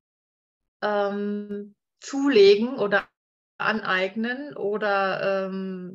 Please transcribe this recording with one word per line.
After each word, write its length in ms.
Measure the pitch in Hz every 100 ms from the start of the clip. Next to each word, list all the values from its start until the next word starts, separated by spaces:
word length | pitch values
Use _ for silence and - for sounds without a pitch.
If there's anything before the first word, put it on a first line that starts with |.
| _ _ _ _ _ _ _ _
ähm, 920 | 208 208 202 202 202 208 208 202 208 _ _ _
zulegen 760 | - 277 277 226 196 208 240 269
oder 300 | 202 196 - _ _ _ _ -
aneignen 1000 | - 220 - 185 190 214 226 254 294 -
oder, 920 | 202 208 208 196 190 - 196 196 190
ähm, 460 | 190 190 185 180